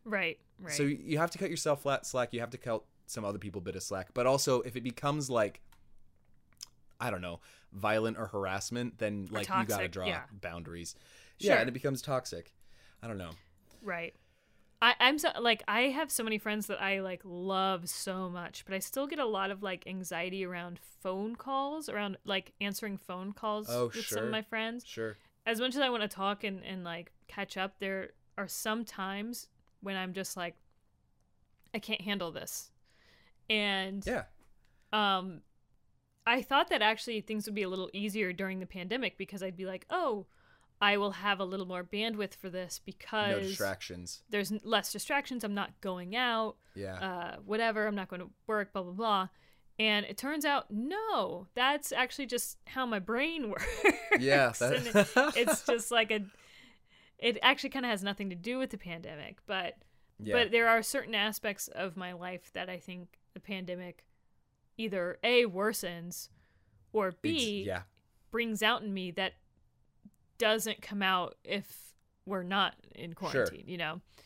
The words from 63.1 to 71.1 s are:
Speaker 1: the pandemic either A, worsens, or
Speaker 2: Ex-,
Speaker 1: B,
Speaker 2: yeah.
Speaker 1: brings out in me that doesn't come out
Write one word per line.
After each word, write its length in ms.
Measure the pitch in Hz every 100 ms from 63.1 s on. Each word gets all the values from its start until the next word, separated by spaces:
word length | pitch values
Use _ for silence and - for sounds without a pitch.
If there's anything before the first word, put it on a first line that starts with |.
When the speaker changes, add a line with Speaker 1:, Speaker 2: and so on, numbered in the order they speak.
| _ _
Speaker 1:
the 60 | -
pandemic 640 | - 190 180 180 180 - _ _ _ _ _ _ _ -
either 420 | 220 190 175 -
A, 220 | 233 247 233
worsens, 840 | 180 208 214 180 170 175 - - - _ _ _ _ _
or 140 | 214 190
Speaker 2:
Ex-, 80 | 175
Speaker 1:
B, 420 | 302 330 233 202
Speaker 2:
yeah. 200 | 196 90 95 _ _ _ _
Speaker 1:
brings 300 | 226 233 214
out 180 | 214 240
in 120 | 208
me 180 | 196 185
that 220 | 170 190 - _ _ _ _ _ _ - _ _ _
doesn't 440 | 220 220 220 202
come 200 | - 202
out 340 | 190